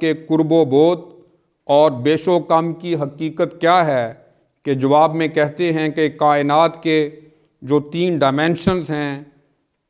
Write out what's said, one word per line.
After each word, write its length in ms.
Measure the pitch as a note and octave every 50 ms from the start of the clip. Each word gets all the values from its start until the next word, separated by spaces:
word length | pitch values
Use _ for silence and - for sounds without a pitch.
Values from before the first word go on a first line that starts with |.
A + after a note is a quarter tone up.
के 140 | E3 D#3+ D#3
कुर्बो 500 | D#3 D#3+ - D#3+ D#3 D#3+ D3+ D#3+ E3 D#3
बोत 420 | B2+ C3 C#3 D#3 E3+ F3+ E3+ - - - - _ _ _ _ _ _ _ _ _ -
और 240 | C#3+ C#3+ D3+ D#3 C3+
बेशो 440 | A#2+ A#2+ D3 D#3 D#3 D#3+ F#3 F3+ F3
कम 320 | E3 F3 E3+ E3 E3 E3+
की 220 | E3 E3+ F3 F3 E3
हकीकत 640 | D#3 D3 C#3 C#3+ - D#3+ D#3 D#3 - F3 D#3 - -
क्या 220 | - E3 F3+ F#3
है 240 | E3+ D3+ C#3 B2+ A#2 A2+ A2+ - _ _ _ _ _ _ _ _ _
के 100 | C#3+ C#3
जवाब 400 | C3+ C3 C3+ C#3+ D3+ D#3+ D#3+ D3+
में 180 | D#3+ D#3+ D3+
कहते 380 | E3 D#3+ D3 D3 D3 - F3+ E3+
हैं 200 | D#3+ D#3+ D#3 D#3
कि 160 | D3 E3 D#3 D3
कायनात 680 | C#3+ - D3+ D3 D3 D3 C#3+ C#3+ C#3+ D#3 E3+ E3 E3 E3 -
के 120 | E3 D#3 D#3 D3+ D3 D3+ - - - _ _ _ _ _ _
जो 180 | - B2+ C#3+ D3 C#3+ D3
तीन 260 | D#3 E3+ F3 F3+ E3+ C#3+
डायमेंशंस 720 | C#3 C3+ C3 D3 D#3 E3 E3+ E3 - F#3+ F#3 F3+ D#3 C#3
हैं, 420 | D#3 D3 D3 C#3+ C#3 C#3 D3 - _ _ _ _ _ _ _ _ _ _ _